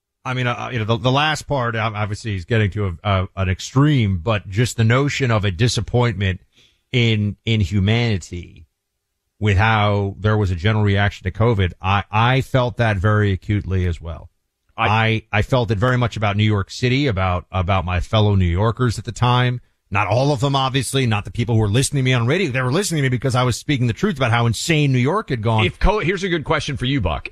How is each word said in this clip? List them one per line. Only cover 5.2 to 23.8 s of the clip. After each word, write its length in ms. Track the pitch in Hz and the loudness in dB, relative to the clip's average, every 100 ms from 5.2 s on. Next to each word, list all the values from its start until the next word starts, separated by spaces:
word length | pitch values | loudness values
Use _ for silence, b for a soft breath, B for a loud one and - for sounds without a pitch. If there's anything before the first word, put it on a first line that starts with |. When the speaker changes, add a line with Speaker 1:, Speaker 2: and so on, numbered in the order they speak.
| 131 | 0
Speaker 1:
of 120 | 110 | 0
a 60 | 101 | 0
disappointment 920 | 87 120 - 98 120 120 95 98 92 _ b b b b | 0 0 0 -2 0 0 0 -2 -2 _ b b b b
in, 440 | 127 117 110 104 101 - | 0 2 2 0 -4 -2
in 160 | 113 | 0
humanity 1040 | 92 104 95 117 120 101 - 87 87 - 80 _ _ _ _ _ _ - | 0 0 2 2 0 -2 -6 -14 -14 -20 -20 _ _ _ _ _ _ -4
with 180 | 107 95 | 2 4
how 580 | 110 110 104 101 101 98 | 4 4 2 0 -2 -2
there 180 | 101 107 | 0 2
was 140 | 98 | 0
a 40 | 90 | 0
general 280 | 95 107 | 0 2
reaction 400 | 104 98 101 - | 2 2 0 -2
to 80 | 95 | -8
covid, 420 | - 110 110 92 - | 0 2 2 0 -2
I, 220 | 95 98 - | -2 -2 0
I 300 | 107 117 131 | 0 2 2
felt 360 | 127 131 123 - | 0 0 -2 0
that 200 | 117 101 | -2 0
very 340 | 104 107 104 | 2 2 2
acutely 560 | 92 - 104 82 95 90 | 0 -2 -2 -2 -2 -2
as 120 | 82 | -4
well. 300 | 80 80 - _ _ _ _ - | -8 -14 -16 _ _ _ _ -2
Speaker 2:
I 460 | 113 110 110 110 - | 0 2 2 0 -2
Speaker 1:
I, 80 | 107 | -2
I 20 | |
felt 300 | 104 131 110 | 0 0 0
it 60 | 110 | 0
very 200 | 127 123 | 2 2
much 200 | 120 - | 0 -2
about 180 | 104 101 | -2 2
New 80 | |
York 260 | 107 104 95 | 2 2 -2
City, 380 | - 123 131 143 | -4 0 0 0
about, 380 | 98 95 90 - | 0 0 -2 -4
about 360 | 92 90 98 87 | -4 0 0 0
my 160 | 90 | -4
fellow 340 | - 110 104 98 | 0 2 2 4
New 80 | |
Yorkers 560 | 90 85 110 110 127 104 | 2 2 0 0 -2 -2
at 60 | 110 | -6
the 80 | |
time. 480 | 104 120 123 123 123 - _ - 98 | -2 2 2 2 -2 -10 _ -6 -4
Not 120 | 101 | 0
all 260 | 110 139 | 2 2
of 80 | 143 | 2
them, 160 | 139 139 | 0 0
obviously, 500 | 135 131 123 135 127 | 0 -2 -2 0 0
not 160 | 107 | 0
the 80 | 101 | -4
people 240 | 104 117 113 | -4 0 2
who 60 | |
were 80 | 107 | 2
listening 340 | 107 139 143 | 2 0 0
to 20 | 131 | 0
me 60 | |
on 160 | 127 117 | 2 0
radio. 240 | 170 185 | 0 -2
They 100 | 127 | -2
were 80 | 127 | -2
listening 320 | 147 202 160 | -2 -2 -2
to 20 | |
me 60 | 135 | -2
because 240 | 123 135 | -2 -2
I 100 | 123 | 0
was 120 | 123 113 | 0 -2
speaking 320 | - 143 | -2 -2